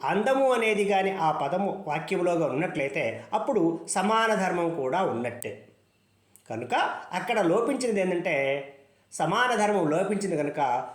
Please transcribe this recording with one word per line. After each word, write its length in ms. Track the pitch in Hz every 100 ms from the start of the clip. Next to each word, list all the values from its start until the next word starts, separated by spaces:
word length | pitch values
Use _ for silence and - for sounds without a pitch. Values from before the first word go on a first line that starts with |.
అందము 480 | 135 185 220 269 262
అనేది 320 | 240 220 208
కానీ 260 | 202 196 190
ఆ 220 | 190 160
పదము 520 | 151 139 185 196 - 156
వాక్యంలోగా 600 | 151 - 185 175 165 147
ఉన్నట్లయితే, 800 | 131 180 156 139 165 120 110 -
అప్పుడు 540 | 220 226 226 165 - -
సమాన 440 | 196 196 220 226
ధర్మం 400 | 202 185 175 170
కూడా 280 | 160 131 170
ఉన్నట్టే. 640 | 180 117 120 117 - - - _ _ _ _ _ _ - -
కనుక 240 | 113 120 277 - - -
అక్కడ 280 | 180 185 220
లోపించినది 600 | 175 196 233 262 254 202
ఏంటంటే, 680 | 185 175 175 147 135 139 - - - _ _
సమాన 420 | - 160 208 247
ధర్మం 360 | 226 208 202 156
లోపించింది 460 | 156 196 202 196 160
కనుక, 520 | 147 151 135 120 -